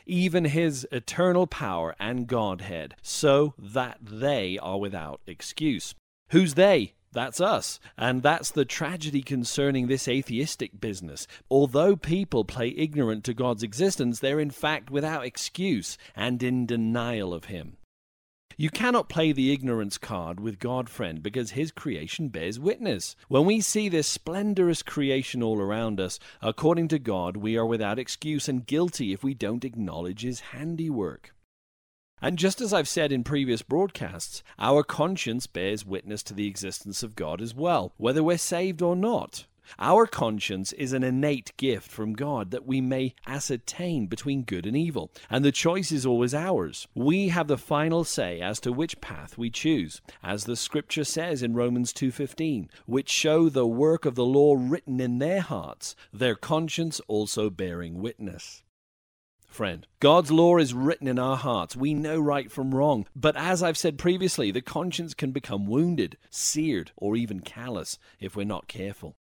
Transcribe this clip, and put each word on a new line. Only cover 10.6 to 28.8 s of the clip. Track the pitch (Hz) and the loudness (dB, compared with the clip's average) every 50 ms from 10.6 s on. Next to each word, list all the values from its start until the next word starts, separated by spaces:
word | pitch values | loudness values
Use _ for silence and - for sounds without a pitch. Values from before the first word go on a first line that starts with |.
| 127 101 - 101 | -8 -8 -8 -8
business. | - 113 101 92 90 82 69 69 - - - - - - | -6 -6 -6 -6 -8 -12 -12 -12 -14 -14 -16 -16 -4 2
Although | 131 135 143 139 117 143 160 202 202 | 4 4 4 4 4 4 6 6 4
people | 160 - - 165 190 196 - - 123 104 | 4 2 -2 0 0 0 0 0 -2 -2
play | - - 131 117 120 - | -2 -2 -4 -4 -4 -4
ignorant | - 156 156 151 147 131 113 110 107 104 | -2 -4 -2 0 2 2 2 0 -2 -4
to | - 120 | -4 -4
God's | 113 131 123 120 101 113 | -2 0 -2 -2 -2 -4
existence, | 110 98 120 180 196 185 - 139 123 120 - | -6 -2 0 0 0 0 0 0 0 0 0
they're | - 135 139 156 | -2 0 0 0
in | 151 143 | 0 -2
fact | 135 - - 151 156 143 107 131 | -4 -4 -2 -2 -2 -2 -4 -4
without | 135 143 143 156 160 147 123 | -4 -2 -2 -2 -4 -6 -6
excuse | 127 - - - - - - 185 196 160 107 87 - - - - - - | -8 -8 -8 -8 -8 -6 -2 -2 0 0 0 -2 -4 -10 -14 -16 -14 -8
and | - 104 123 127 120 123 | -4 -2 -2 -2 0 0
in | 123 127 127 123 | 0 0 0 0
denial | 113 120 117 113 110 113 120 117 120 120 110 98 92 87 | 0 0 0 0 2 0 0 -2 -2 -2 -4 -4 -4 -4
of | 82 - | -6 -8
him. | - 95 85 76 - - - - _ _ _ _ _ _ _ _ _ _ _ _ - - - | -8 -10 -10 -10 -10 -14 -18 -20 _ _ _ _ _ _ _ _ _ _ _ _ -16 -6 -2
You | 151 156 | -2 -2
cannot | - - 226 247 247 240 - - | 0 0 2 2 4 2 2 0
play | - 170 160 156 147 | 0 2 2 4 4
the | 135 131 131 | 4 2 2
ignorance | 143 139 131 131 120 113 107 101 - | 2 2 0 -2 -2 -2 -2 -4 -6
card | - - - 113 92 85 82 87 90 | -8 -8 -6 -6 -4 -4 -6 -6 -6
with | 104 113 107 92 | -6 -8 -6 -6
God, | - 120 127 127 127 117 | -6 -4 -4 -4 -4 -6
friend, | - - - 87 80 80 78 | -6 -6 -6 -6 -6 -6 -6
because | 104 104 131 123 110 - | -6 -4 -4 -4 -4 -4
his | 131 156 160 - | -4 -4 -4 -6
creation | - - 151 110 78 78 82 - - 165 139 | -8 -8 -6 -6 -6 -6 -8 -6 -6 -6 -6
bears | - 80 80 90 110 120 | -6 -4 -6 -6 -4 -2
witness. | 143 185 214 - 240 202 127 92 82 - - _ _ - | -2 -2 -2 -2 -2 -4 -4 -4 -6 -8 -12 _ _ 2
When | 135 131 151 | 4 4 6
we | 190 214 226 202 | 6 4 4 2
see | - - 214 214 202 | 2 0 0 0 2
this | 170 160 147 | 2 2 2
splendorous | - - - - - 165 190 208 214 208 185 185 175 165 - - | 0 -2 -4 -6 -6 -4 -2 0 0 2 4 4 4 4 0 -2
creation | - - 151 147 139 135 135 127 - - 127 120 | -6 -4 -2 0 2 2 0 0 -2 -2 -2 0
all | 113 110 104 | 0 0 0
around | 98 98 104 110 117 113 107 95 | 0 0 -2 -2 -2 -2 -2 -2
us, | 95 90 - - - - - - - | -4 -4 -6 -8 -14 -16 -14 -6 -4
according | 110 110 - - 156 170 170 170 160 | -4 -2 2 4 4 4 4 2 2
to | 160 151 | 0 0
God, | 127 117 101 92 87 87 90 104 | 0 0 -2 0 -2 -2 -4 -2
we | 101 110 113 | -2 0 2
are | 113 113 | 2 2
without | 113 117 113 107 101 104 120 | 2 0 0 0 -2 -2 -4
excuse | 127 - - - - 151 151 143 - - | -6 -8 -8 -6 -4 -2 -2 -2 -2 -2
and | 135 123 120 | -2 -2 -2
guilty | - 131 151 | 0 0 2